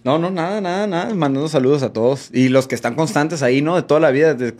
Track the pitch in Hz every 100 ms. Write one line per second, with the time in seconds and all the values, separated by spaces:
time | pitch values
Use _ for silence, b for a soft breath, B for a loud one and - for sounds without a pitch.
0 | 123 156 170 185 165 214 185 185 208 170
1 | 220 208 143 135 156 147 127 147 123 110
2 | 120 135 - 127 127 131 127 117 123 120
3 | 160 151 156 165 127 135 151 175 - 147
4 | 160 135 160 127 120